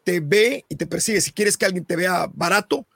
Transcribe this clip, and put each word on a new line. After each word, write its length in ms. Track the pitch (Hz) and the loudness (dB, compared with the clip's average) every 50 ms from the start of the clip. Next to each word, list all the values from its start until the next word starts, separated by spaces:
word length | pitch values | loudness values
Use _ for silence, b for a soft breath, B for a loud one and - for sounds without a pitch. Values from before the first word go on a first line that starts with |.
| _ | _
te 160 | 180 180 175 | -2 -2 -2
ve 460 | 151 147 196 208 220 240 277 269 - - | 0 2 4 4 4 4 2 -2 -6 -10
y 80 | 151 | -8
te 120 | - 170 170 | -8 -6 -6
percibe. 340 | 170 165 - - 220 185 | -4 -2 -2 0 0 0
Si 100 | - - | 0 -2
quieres 240 | - - 208 208 196 | -2 0 0 0 2
que 100 | - 220 | 2 0
alguien 200 | 190 185 180 160 | 0 0 -2 -4
te 100 | - - | -4 -2
vea 340 | 160 180 180 170 175 165 - - | -2 0 0 0 0 -2 -4 -4
barato 520 | 143 160 170 190 202 185 - - 277 - - _ | -4 0 2 2 0 0 0 -2 -4 -4 -8 _